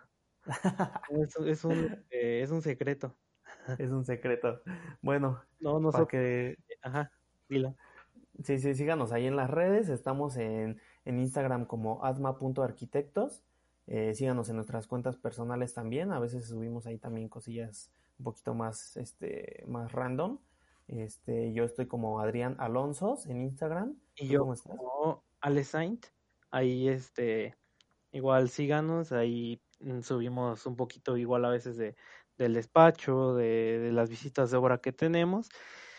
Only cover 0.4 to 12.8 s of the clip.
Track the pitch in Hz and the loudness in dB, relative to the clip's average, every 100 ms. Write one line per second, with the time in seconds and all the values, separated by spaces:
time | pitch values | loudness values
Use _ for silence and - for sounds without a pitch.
0.4 | - 131 196 190 180 - - 147 151 160 | -8 -2 0 0 -2 -4 -4 -2 0 0
1.4 | 156 156 165 165 160 208 - 123 120 120 | -2 0 0 0 0 -4 -6 -2 0 2
2.4 | 135 160 156 123 139 143 131 - _ _ | 0 0 -2 -2 -2 -2 -6 -10 _ _
3.4 | - - - 127 127 135 123 120 127 120 | -20 -12 -8 -2 0 0 0 -2 0 2
4.4 | 120 117 - 180 - - 135 143 139 123 | 2 -2 -6 -10 -10 -4 0 2 2 -2
5.4 | - - 147 156 156 135 123 131 127 123 | -8 -6 0 2 4 4 4 2 2 0
6.4 | 123 - - - 131 139 147 _ _ _ | -2 -6 -14 -12 -6 -4 -4 _ _ _
7.4 | - 139 131 131 - - - - - - | -2 0 0 -4 -18 -20 -20 -20 -20 -8
8.4 | - 135 139 135 147 160 117 117 127 139 | -2 0 2 0 2 0 0 0 2 2
9.4 | 127 151 180 202 202 131 - 139 143 127 | 2 2 4 4 2 0 -2 -2 -2 -2
10.4 | 110 110 110 110 - _ - 123 127 143 | -2 -2 -4 -6 -12 _ -4 0 0 2
11.4 | 135 123 117 117 110 110 131 131 135 131 | 0 0 -2 -4 -4 -2 -2 0 -2 -2
12.4 | 131 135 127 127 | -2 -2 -2 -4